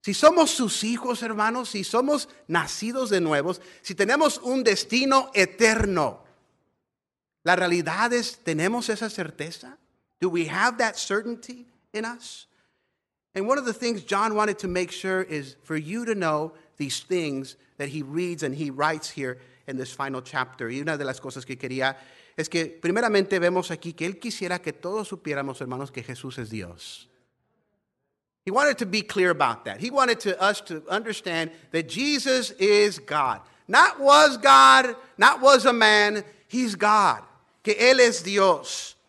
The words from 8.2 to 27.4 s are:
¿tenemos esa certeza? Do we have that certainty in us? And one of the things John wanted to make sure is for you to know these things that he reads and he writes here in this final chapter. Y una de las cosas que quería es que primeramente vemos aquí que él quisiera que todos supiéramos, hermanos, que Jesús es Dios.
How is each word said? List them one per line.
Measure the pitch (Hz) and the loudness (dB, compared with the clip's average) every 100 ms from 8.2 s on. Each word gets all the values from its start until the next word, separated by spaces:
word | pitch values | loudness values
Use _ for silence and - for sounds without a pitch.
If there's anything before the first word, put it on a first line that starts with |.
| 233 - | -4 -8
¿tenemos | - 156 180 240 233 | -6 -2 -2 -2 -4
esa | 214 226 | -6 -6
certeza? | 208 160 - 151 - 247 285 _ _ _ _ | -8 -12 -10 -14 -14 -20 -20 _ _ _ _
Do | 180 | -2
we | 170 160 | -2 -2
have | 170 233 233 | 0 -2 0
that | 226 - | -4 -4
certainty | - 196 226 233 - 247 240 _ _ | -4 -4 -4 -12 -14 -20 -20 _ _
in | 214 | -10
us? | 220 240 - - - _ _ _ _ _ _ _ _ | -10 -12 -18 -20 -20 _ _ _ _ _ _ _ _
And | 196 202 | -8 -2
one | 277 | -2
of | |
the | 247 | -2
things | 214 240 214 | -4 -4 -6
John | - 196 220 | -4 -2 0
wanted | 208 214 202 | 0 -2 -2
to | 190 | -4
make | 180 180 | -4 -4
sure | - 190 185 | -6 -4 -4
is | 185 156 135 - | -4 -8 -10 -18
for | _ 156 | _ -8
you | 151 214 | -6 -8
to | 240 | -4
know | 208 170 151 160 - _ _ | -2 -2 -2 -4 -12 _ _
these | 139 - | -8 -8
things | - 180 160 135 131 - _ _ | -4 -4 -2 -6 -10 -18 _ _
that | 143 | -10
he | 151 | -8
reads | 135 151 180 170 | -8 -6 -6 -6
and | 151 | -6
he | 139 147 | -6 -8
writes | 131 151 156 - | -2 -2 -2 -8
here | - 135 127 - _ - | -8 -8 -10 -16 _ -12
in | 131 | -10
this | 127 | -10
final | - 139 131 | -8 -8 -8
chapter. | 123 143 127 - 117 | -8 -6 -6 -8 -10
Y | 127 | -8
una | 147 151 | -6 -6
de | |
las | 139 131 | -6 -8
cosas | 135 131 | -12 -14
que | 123 127 | -14 -12
quería | 127 131 131 135 - - _ - | -10 -4 -4 -4 -18 -20 _ -10
es | 156 | -4
que | 170 160 | -4 -6
primeramente | - 170 196 233 208 190 190 | -6 -2 0 2 0 0 0
vemos | 175 180 170 | 0 0 -4
aquí | 170 170 | -10 -10
que | 160 165 | -8 -8
él | 196 | -8
quisiera | 240 - 180 180 | -10 -8 -6 -6
que | 170 | -8
todos | 151 175 214 202 | -10 -8 -8 -8
supiéramos, | 185 156 143 139 131 | -12 -8 -6 -6 -8
hermanos, | 127 127 135 | -10 -10 -10
que | 127 | -12
Jesús | 123 165 131 123 | -14 -14 -12 -12
es | 110 | -10
Dios. | 110 87 87 - - - _ _ _ | -10 -12 -16 -20 -20 -20 _ _ _